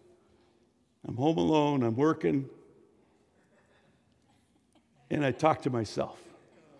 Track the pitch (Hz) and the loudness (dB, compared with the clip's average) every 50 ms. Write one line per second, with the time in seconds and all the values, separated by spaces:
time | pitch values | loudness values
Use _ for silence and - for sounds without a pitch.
0 | _ - - _ _ _ _ _ _ _ _ _ _ _ _ _ _ _ _ _ | _ -20 -20 _ _ _ _ _ _ _ _ _ _ _ _ _ _ _ _ _
1 | - - - 117 139 160 165 170 170 160 156 151 147 147 143 135 120 113 110 131 | -14 -10 -6 -2 0 0 0 2 2 2 4 2 2 2 2 0 0 0 0 2
2 | 147 160 156 156 175 165 147 135 131 123 - - - - - _ _ _ _ _ | 2 2 2 0 0 0 0 -2 -4 -6 -14 -20 -20 -20 -20 _ _ _ _ _
3 | _ _ _ _ _ _ _ _ _ _ _ _ _ _ _ _ _ _ _ _ | _ _ _ _ _ _ _ _ _ _ _ _ _ _ _ _ _ _ _ _
4 | _ _ _ _ _ _ _ _ _ _ _ _ _ _ _ _ _ _ _ _ | _ _ _ _ _ _ _ _ _ _ _ _ _ _ _ _ _ _ _ _
5 | _ - 170 156 143 131 123 - 156 160 - - - 135 123 117 107 - - 143 | _ -4 -2 0 0 0 0 2 2 2 2 2 -2 -2 -2 -2 -4 -4 -4 -6
6 | 135 - - - - - - - - _ - - _ - 143 | -6 -6 -8 -18 -20 -20 -20 -20 -20 _ -20 -20 _ -20 -20